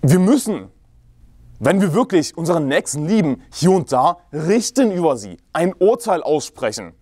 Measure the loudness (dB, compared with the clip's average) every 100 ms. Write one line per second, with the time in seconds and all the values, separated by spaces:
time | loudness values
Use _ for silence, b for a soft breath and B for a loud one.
0 | 4 4 4 2 0 -8 -10 _ _ _
1 | _ _ -20 _ -20 -4 0 2 2 0
2 | 2 0 -2 -6 -2 -2 0 -2 -2 -6
3 | -2 0 0 -4 B -2 2 2 0 0
4 | 0 -2 _ -8 0 0 0 0 0 2
5 | 0 -2 -8 -18 _ -4 -4 2 2 2
6 | -2 -4 0 -4 -4 -6 -6 -6 -14 -20